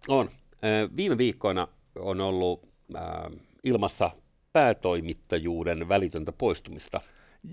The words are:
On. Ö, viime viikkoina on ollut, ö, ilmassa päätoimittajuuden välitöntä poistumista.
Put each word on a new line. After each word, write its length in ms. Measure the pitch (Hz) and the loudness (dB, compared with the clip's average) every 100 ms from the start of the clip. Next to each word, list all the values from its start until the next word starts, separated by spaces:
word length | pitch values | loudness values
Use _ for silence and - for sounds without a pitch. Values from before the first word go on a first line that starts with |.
| - | 2
On. 220 | 135 110 - _ | 2 2 -4 _
Ö, 360 | - 107 107 107 - | -4 0 2 0 0
viime 220 | 196 120 | 0 2
viikkoina 500 | 123 - 104 92 87 _ _ - | 2 0 0 0 -2 _ _ -10
on 220 | 92 92 | -6 -2
ollut, 480 | 95 92 90 87 - _ - | 0 0 0 -2 -8 _ -16
ö, 40 | 78 85 82 82 82 _ _ | -10 -8 -8 -10 -14 _ _
ilmassa 460 | 131 113 101 - 87 - _ _ _ | 0 2 0 0 -2 -2 _ _ _
päätoimittajuuden 1400 | 160 131 107 92 87 80 - - 85 82 85 85 82 85 | 4 4 4 0 0 -2 -8 -4 -2 -2 -2 -2 -2 2
välitöntä 440 | 98 92 82 78 | 2 2 -4 -8
poistumista. 680 | - 120 82 - 73 - 95 - - _ _ - | -2 0 0 -6 -16 -8 -8 -10 -20 _ _ -12